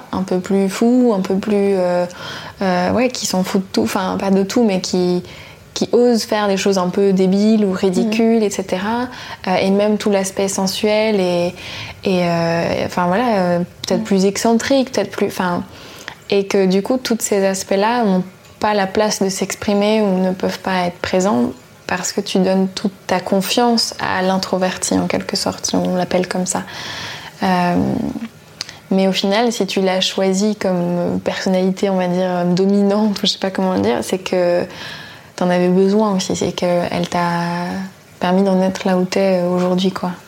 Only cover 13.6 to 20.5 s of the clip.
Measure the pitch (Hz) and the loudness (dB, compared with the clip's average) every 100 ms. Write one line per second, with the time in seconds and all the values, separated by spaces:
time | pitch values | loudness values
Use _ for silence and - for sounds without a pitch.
13.6 | 180 - - 196 220 196 196 196 226 226 | -2 -6 -4 -2 0 2 2 2 2 2
14.6 | - 269 254 220 190 - 202 - 185 175 | 2 0 0 -2 -4 -2 -4 -2 -2 -2
15.6 | 190 - - - - - - 202 196 202 | -6 -14 -20 -18 -18 -12 -2 -2 2 2
16.6 | 190 190 196 254 - 220 - 202 196 190 | 2 2 0 -2 -2 -2 0 0 0 -2
17.6 | - 196 208 247 214 185 185 - - - | -2 0 2 2 2 0 -2 -10 -20 -4
18.6 | 214 208 190 214 214 196 190 190 190 - | 0 0 0 2 0 0 -2 -2 -6 -4
19.6 | - 202 208 220 208 185 185 185 185 | -2 0 2 2 2 2 0 0 -4